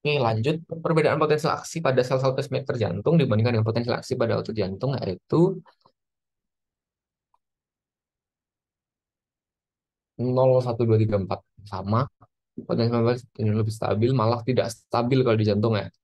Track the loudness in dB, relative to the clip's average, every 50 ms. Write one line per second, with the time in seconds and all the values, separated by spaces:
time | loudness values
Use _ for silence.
0 | _ 0 0 2 2 0 0 0 -2 -2 -2 -4 -6 _ -14 -8 -4 0 0 2
1 | 2 2 2 2 2 0 0 0 0 -2 -4 -4 -6 -10 -10 -4 -2 0 2 2
2 | 0 0 0 0 0 0 -2 -2 -6 -4 -6 -6 -4 -4 -4 -2 -2 -2 -2 -2
3 | 0 2 4 4 4 4 2 2 2 2 2 2 0 0 0 -2 -2 -2 -4 -6
4 | -4 -6 -2 -2 0 0 0 -2 -4 -6 -4 -4 -4 -4 -4 -4 -4 -4 -4 -4
5 | -4 -6 -6 -8 _ _ 2 2 2 2 0 -4 -12 _ _ _ _ _ _ _
6 | _ _ _ _ _ _ _ _ _ _ _ _ _ _ _ _ _ _ _ _
7 | _ _ _ _ _ _ _ _ _ _ _ _ _ _ _ _ _ _ _ _
8 | _ _ _ _ _ _ _ _ _ _ _ _ _ _ _ _ _ _ _ _
9 | _ _ _ _ _ _ _ _ _ _ _ _ _ _ _ _ _ _ _ _
10 | _ _ _ -6 -4 -2 2 4 4 6 4 4 2 0 -2 0 2 2 4 4
11 | 4 2 0 -2 -2 -2 -6 -8 _ _ _ _ -18 -12 -12 -10 -4 -2 0 0
12 | 0 -2 _ _ -20 _ _ _ _ _ _ -18 -6 -4 -2 0 0 2 2 2
13 | 2 2 0 -2 -4 -14 _ -4 -2 0 0 0 0 -2 -4 -4 -4 -2 0 0
14 | 2 2 2 2 2 2 0 0 -2 -2 0 0 0 -2 -4 -12 _ _ -2 -2
15 | 0 2 2 2 4 2 2 2 2 2 2 2 2 2 0 0 -2 -6 _ _